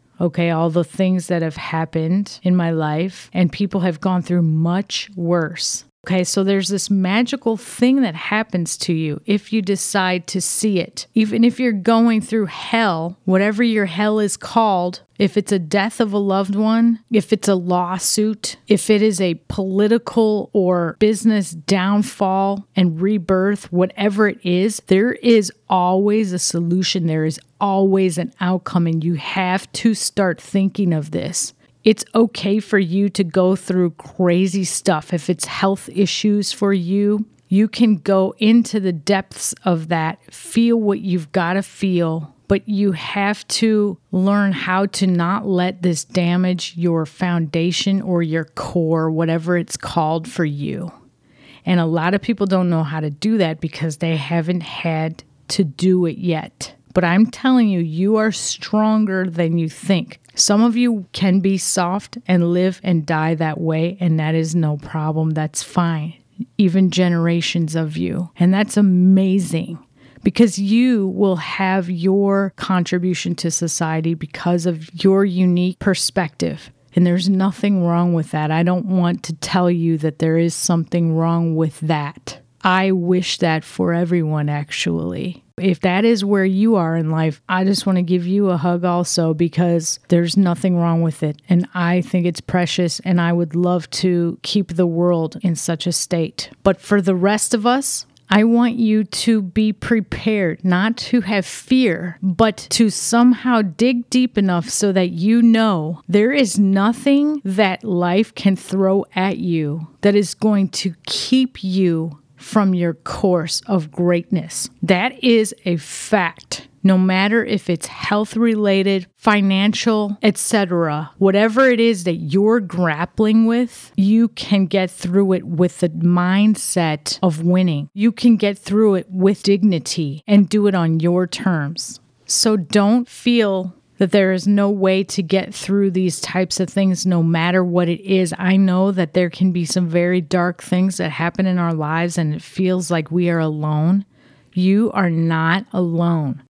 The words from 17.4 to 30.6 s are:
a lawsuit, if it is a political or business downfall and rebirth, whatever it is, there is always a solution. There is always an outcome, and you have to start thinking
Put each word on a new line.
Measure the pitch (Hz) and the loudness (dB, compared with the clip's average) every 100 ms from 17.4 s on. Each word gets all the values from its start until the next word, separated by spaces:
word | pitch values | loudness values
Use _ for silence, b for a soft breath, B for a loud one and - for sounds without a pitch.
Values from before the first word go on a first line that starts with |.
| - | 2
a | |
lawsuit, | 190 175 180 175 185 - - 214 214 - - - | 0 0 0 0 -2 -2 0 0 -2 -8 -12 0
if | 208 - | 0 4
it | 214 | 2
is | 220 190 | 2 2
a | 185 165 - | 0 -2 -6
political | - 190 190 208 226 - 233 220 208 - | -6 -2 0 2 2 0 0 2 0 0
or | 214 180 180 165 - | 0 2 2 -2 0
business | 214 214 220 214 180 | 0 2 2 0 -2
downfall | 165 - 190 185 208 202 - 196 190 196 202 - | -8 -2 0 2 0 0 -2 -2 0 0 -2 -6
and | - 180 160 | 0 0 0
rebirth, | 190 214 165 185 196 202 - | -2 -2 0 0 0 -2 -4
whatever | 175 185 - 202 202 208 | -2 -2 0 -2 2 0
it | - | 0
is, | 180 180 214 214 - | -2 0 0 -2 0
there | 190 233 | 2 2
is | - 240 226 185 - - | 0 4 4 2 -6 -2
always | 190 180 190 208 214 202 | 0 2 2 2 0 0
a | 180 | -2
solution. | - 170 170 180 180 190 160 | -4 -2 0 0 0 -2 -2
There | 156 156 | 0 -2
is | 151 - _ | -4 -12 _
always | 202 196 196 190 185 170 | -2 2 2 2 2 0
an | 165 - | -6 -4
outcome, | 180 185 - 180 170 | -2 -2 -2 0 0
and | 165 | 0
you | 160 160 | -2 -4
have | - - 180 185 - | -4 -4 -2 -2 -4
to | - 226 | -2 -2
start | 214 - - 190 165 | 0 -4 -2 -2 -2
thinking | - 202 | -4 -2